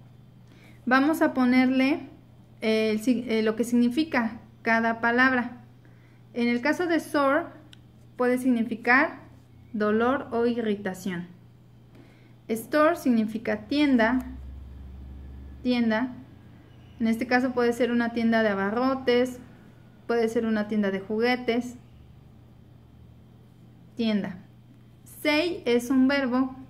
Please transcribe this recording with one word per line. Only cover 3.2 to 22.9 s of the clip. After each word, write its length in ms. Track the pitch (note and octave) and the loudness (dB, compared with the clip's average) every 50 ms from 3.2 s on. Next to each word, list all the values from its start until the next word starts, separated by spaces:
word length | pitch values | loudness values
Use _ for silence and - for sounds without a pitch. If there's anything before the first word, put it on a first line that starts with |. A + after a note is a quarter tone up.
| - - | 0 -2
eh, 140 | A3 A3 A3 | 0 0 2
lo 120 | A3 G#3+ | 0 0
que 100 | A3 A#3+ | 0 0
significa 760 | A#3 A#3+ A#3+ A#3+ A#3+ A#3+ D#4 D#4 D#4 - C4 A3+ A3 - - - - - - - | 0 2 2 2 2 2 0 -2 0 0 -2 -2 -2 -4 -8 -14 -20 -20 -8 -2
cada 380 | A#3 A3+ A3+ A#3 A3+ A3+ A#3 | 0 0 2 2 0 -2 0
palabra. 600 | A#3 A#3 A#3 A#3+ B3+ C4 C4 B3 A3+ - - - - - - - - - - - - - - - - - - | 0 0 2 4 4 4 2 0 -2 -4 -8 -14 -20 -20 -20 -20 -20 -20 -20 -20 -20 -20 -20 -20 -20 -12 -6
En 140 | A#3+ A#3+ A#3+ | -2 0 0
el 120 | A#3+ A#3+ | 0 0
caso 260 | A#3+ C#4+ D4+ D4+ F4+ | 0 0 0 0 0
de 120 | E4+ E4+ D4+ | 0 0 -2
sore, 460 | D#4 - - D4 C#4 C4+ C4+ D#4 - - - - - - - - - - - - - - - | -2 -2 -2 0 2 2 2 0 0 -4 -10 -20 -20 -20 -20 -20 -20 -20 -20 -20 -20 -14 -6
puede 220 | - B3 B3 B3 B3+ | -2 0 0 0 2
significar 800 | B3+ C4 B3 A3+ A3+ A3 A3 G#3 - A#3+ B3 C4+ D4+ E4+ - - - - - - - - - - - - - | 2 2 2 2 0 -2 -6 -4 0 2 4 4 4 2 -2 -8 -18 -20 -20 -20 -20 -20 -20 -20 -16 -10 -4
dolor 560 | G#3+ G#3+ G#3 G#3 A3 A#3 A#3+ C4+ C#4+ C#4 - A#3 | -2 0 2 2 2 2 2 0 -2 -2 -4 -2
o 140 | A#3 A#3 | 0 0
irritación. 840 | A#3+ A#3 A#3+ A3+ A3 G3+ G3+ G3+ F#3+ F#3 F#3 - G3+ F3+ F3 F3 - - - - - - - - - - - - - - - - - - - - - - - - - | 0 0 0 -2 -2 -2 -2 -4 -6 -8 -6 -6 -6 -6 -6 -8 -10 -16 -20 -20 -20 -20 -20 -20 -20 -20 -20 -20 -20 -20 -20 -20 -20 -20 -20 -20 -20 -20 -16 -8 -6
Store 480 | A3+ A3+ - - - D4+ D4+ D#4 F4 | -6 -6 -4 -2 2 4 4 4 4
significa 720 | E4 - C4+ A#3+ A3+ A3 G#3 G#3+ A3 - - G#3+ G#3+ - | 2 2 2 2 2 2 0 -4 -6 -4 -4 -4 -4 -4
tienda, 520 | - C#4 D4 D4+ C#4+ C4 A#3 A3+ A3 B3 B3+ - - - - - - - - - - - - - - - - - - - - - - - - - - - - - | -2 0 2 4 4 4 4 4 4 2 0 -2 -6 -10 -14 -14 -14 -16 -16 -16 -16 -18 -18 -18 -18 -16 -16 -16 -16 -16 -16 -16 -18 -18 -18 -18 -18 -16 -6 -2
tienda. 500 | B3 B3 A#3+ A#3 A3+ A3 G#3+ B3 C4 - - - - - - - - - - - - - - - - - - | 0 0 2 2 2 2 0 0 -2 -6 -10 -18 -20 -20 -20 -20 -20 -20 -20 -20 -20 -20 -20 -20 -20 -8 -2
En 60 | A#3 | -2
este 200 | A3+ A3+ A3+ C4+ | 0 0 0 0
caso 260 | - B3+ B3 B3 C4 B3 | 0 0 2 2 0 0
puede 200 | B3 A#3+ A#3+ A#3+ | 0 2 2 2
ser 200 | A#3+ B3+ A#3 A#3+ | 2 0 0 2
una 200 | A#3+ A#3+ A#3 A#3 | 0 0 -2 -2
tienda 300 | A#3 A3+ A3+ A3+ A3+ A3 | -2 0 2 2 2 2
de 60 | G#3+ | 2
abarrotes, 920 | G3+ F#3+ G3 G3+ G#3 A#3 B3+ C4 C4+ C4 - - A#3+ B3 B3+ B3+ B3 - - - - - - - - - - - - - - - | 0 0 -2 -2 -2 0 0 0 -2 -2 0 2 2 2 2 0 -2 -8 -16 -20 -20 -20 -20 -20 -20 -20 -20 -20 -20 -12 -6 -2
puede 200 | A#3 A#3 A3+ A3 | 0 0 0 0
ser 160 | A3+ A#3+ A3+ | 0 -2 -2
una 220 | A3 A3 G#3+ G#3 | 0 0 -2 -2
tienda 240 | G#3 A3 G#3+ G#3 G3 | -2 0 0 0 0
de 80 | F#3+ F#3+ | -2 -4
juguetes. 800 | F#3+ - G#3+ G#3+ A3+ B3 B3+ B3 B3 - A3+ B3 A#3+ - - - - - - - - - - - - - - - - - - - - - - - - - | -4 -4 -2 0 0 0 0 0 -2 -2 -2 -2 -2 -6 -8 -16 -18 -20 -20 -20 -20 -20 -20 -20 -20 -20 -20 -20 -20 -20 -20 -20 -20 -20 -20 -20 -20 -20